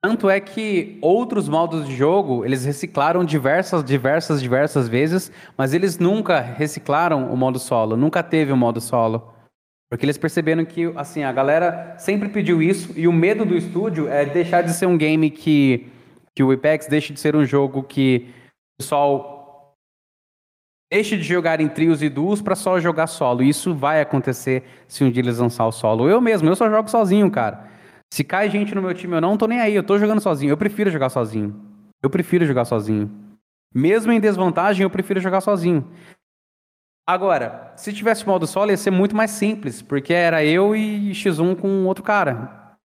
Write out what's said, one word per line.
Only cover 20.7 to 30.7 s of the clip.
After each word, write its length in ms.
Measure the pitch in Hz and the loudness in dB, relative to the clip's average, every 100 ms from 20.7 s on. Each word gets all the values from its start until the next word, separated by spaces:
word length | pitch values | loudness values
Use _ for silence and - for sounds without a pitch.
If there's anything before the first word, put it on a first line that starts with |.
| _ _ | _ _
deixe 260 | 196 208 202 | -2 0 -2
de 60 | |
jogar 360 | 151 180 165 160 | 0 0 2 0
em 80 | 156 | 0
trios 340 | 151 160 156 | 2 2 2
e 80 | 151 | 0
duos 320 | 135 170 208 | -2 -2 -2
pra 140 | 208 190 | -2 -2
só 240 | - 185 | 0 0
jogar 280 | 170 156 160 | 0 0 -2
solo. 360 | - 135 123 | 0 0 2
E 60 | 131 | 2
isso 240 | 147 - | 2 -2
vai 280 | 156 139 156 | -2 0 0
acontecer 640 | 143 143 123 123 - 127 - - _ | 2 -2 -2 -4 -2 -4 -4 -20 _
se 160 | - | 0
um 80 | 135 | 2
dia 100 | 123 | 2
eles 160 | 123 117 | -2 0
lançar 260 | 120 117 113 | -2 0 -2
o 60 | |
solo. 380 | 113 110 110 135 | 0 0 2 2
Eu 120 | 220 | 4
mesmo, 260 | 240 214 156 | 2 2 2
eu 60 | 185 | 2
só 140 | 226 | 2
jogo 200 | 214 214 | 2 0
sozinho, 400 | 233 202 202 196 | 0 2 4 4
cara. 360 | - 110 95 - - - - _ | 2 -4 -4 -18 -20 -20 -20 _
Se 100 | - | -8
cai 260 | 143 180 214 | -4 -2 0
gente 240 | 208 208 | -2 -2
no 80 | 202 | -4
meu 120 | 185 | -4
time, 220 | 180 175 170 | -6 -4 -2
eu 60 | |
não 140 | 170 208 | 0 0
tô 100 | 220 | 0
nem 120 | 240 | 0
aí. 160 | 220 208 | 0 0
Eu 80 | |
tô 140 | 202 202 | 2 2
jogando 220 | 208 214 | 2 2
sozinho. 280 | 202 151 143 | 0 0 0
Eu 60 | 151 | 0
prefiro 320 | - | -2